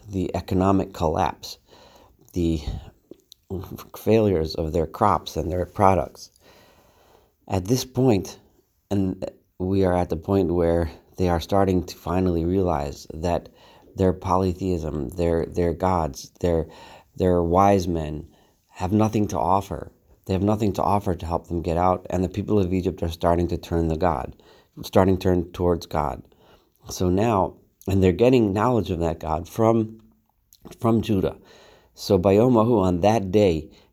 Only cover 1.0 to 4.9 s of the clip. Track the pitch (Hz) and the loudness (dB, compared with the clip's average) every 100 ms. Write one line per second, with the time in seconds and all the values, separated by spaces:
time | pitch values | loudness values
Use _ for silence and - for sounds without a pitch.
1 | 82 90 80 - - - _ - - _ | -2 0 -2 -4 -16 -20 _ -20 -20 _
2 | _ _ _ 90 85 80 - - - - | _ _ _ -4 -2 -2 -4 -10 -12 -20
3 | _ - _ - _ 92 87 - - - | _ -20 _ -20 _ -12 -12 -16 -18 -6
4 | - 110 107 90 78 - 80 82 78 | 2 4 4 2 -2 -4 -4 -2 -4